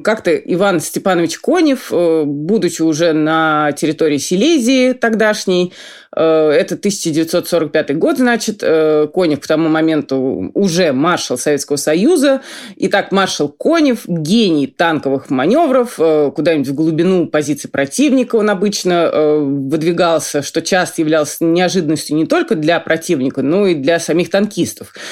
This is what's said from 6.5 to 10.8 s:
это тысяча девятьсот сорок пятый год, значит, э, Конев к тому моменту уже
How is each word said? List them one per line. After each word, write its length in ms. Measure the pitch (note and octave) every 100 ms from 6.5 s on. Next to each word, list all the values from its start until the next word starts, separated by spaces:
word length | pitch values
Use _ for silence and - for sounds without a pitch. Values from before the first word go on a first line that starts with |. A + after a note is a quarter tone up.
это 260 | D3 F#3+ F3
тысяча 340 | G3+ G3 E3+
девятьсот 360 | D#3 D#3+ F3 E3+
сорок 240 | E3+ D3+
пятый 240 | D#3 D3
год, 220 | D3+ D#4 C#4
значит, 440 | B3 A3+ A3 G#3+
э, 440 | - D#3+ D#3 D3+ D3+
Конев 280 | F3+ F3 C#3+
к 60 | -
тому 220 | D#3 D#3+
моменту 840 | D#3+ D#3+ D3+ C#3+ C3+ C3 F2 F#2
уже 380 | - G3 E3